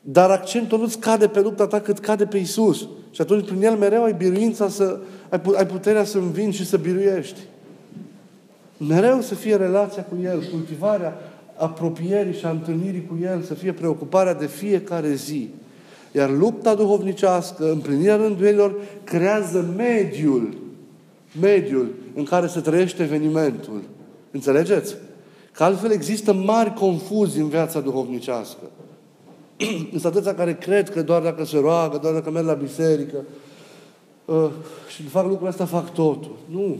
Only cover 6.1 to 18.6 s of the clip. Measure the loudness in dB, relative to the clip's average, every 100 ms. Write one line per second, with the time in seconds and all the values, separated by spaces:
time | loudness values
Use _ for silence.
6.1 | 0 -2 -2 -2 -2 -2 -2 0 2 2
7.1 | 0 -6 -12 -20 -20 -20 -20 -20 -18 -18
8.1 | -20 -20 -20 _ _ -20 _ 0 4 4
9.1 | 2 0 -6 0 2 2 2 0 -4 -8
10.1 | -6 -4 -4 -4 -8 -8 -4 -2 0 -2
11.1 | -8 -18 -20 -20 -6 -6 -2 -6 -4 -2
12.1 | 0 0 -4 -4 -4 -4 -4 -4 -6 -8
13.1 | -6 -4 -4 -6 -6 -6 -4 -4 -4 0
14.1 | 2 2 0 -4 -6 0 0 0 -4 -2
15.1 | -2 -4 -6 -6 -12 -20 -20 -20 -20 -6
16.1 | 0 2 4 2 2 2 4 4 2 0
17.1 | 0 2 2 -2 -4 0 0 0 2 4
18.1 | 4 2 2 4 4